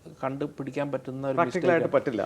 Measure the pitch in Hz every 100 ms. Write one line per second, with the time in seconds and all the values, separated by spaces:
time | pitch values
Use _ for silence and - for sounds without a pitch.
0 | 165 156 135 139 147 - 135 135 143 135
1 | 131 135 135 135 170 185 180 165 165 139
2 | 147 110